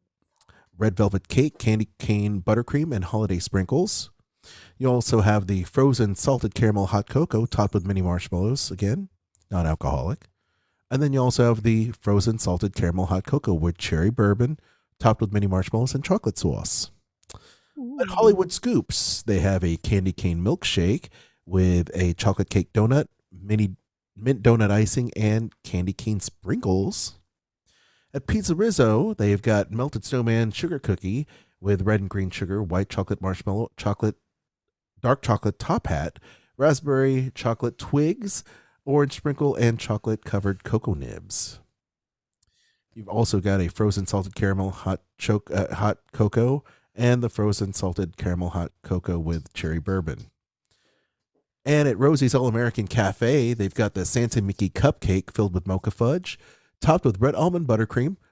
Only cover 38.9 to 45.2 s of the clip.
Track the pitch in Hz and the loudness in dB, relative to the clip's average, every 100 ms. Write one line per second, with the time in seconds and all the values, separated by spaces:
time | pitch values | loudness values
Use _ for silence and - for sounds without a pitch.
38.9 | 143 139 - 147 135 143 - 117 113 - | 0 0 -2 -6 -2 -2 2 2 2 -4
39.9 | 107 113 110 - 101 98 95 - 107 - | -4 -2 -4 -4 -2 -2 -4 -4 -2 -2
40.9 | 78 62 - 87 - - - _ _ _ | -6 -8 -14 -10 -8 -8 -14 _ _ _
41.9 | _ _ _ _ _ _ _ _ _ _ | _ _ _ _ _ _ _ _ _ _
42.9 | 107 92 110 110 101 98 98 85 - 107 | -18 -4 0 2 2 2 2 0 0 0
43.9 | 98 95 101 95 - 98 98 95 - 95 | 0 -2 -4 -4 -2 0 0 -4 -4 -4
44.9 | - _ _ | -6 _ _